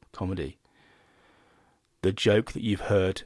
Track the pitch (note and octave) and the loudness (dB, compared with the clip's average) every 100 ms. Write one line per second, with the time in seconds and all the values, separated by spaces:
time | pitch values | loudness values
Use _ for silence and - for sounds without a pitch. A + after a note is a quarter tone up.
0 | _ - F#2 F2+ C#2 - _ _ _ _ | _ -8 -6 -4 -6 -10 _ _ _ _
1 | _ _ _ _ _ _ _ _ _ _ | _ _ _ _ _ _ _ _ _ _
2 | F#2+ G2 A2 G#2 - - A2 G2+ - G2+ | -2 2 4 4 2 -4 -2 -2 0 2
3 | F#2 - | 2 -2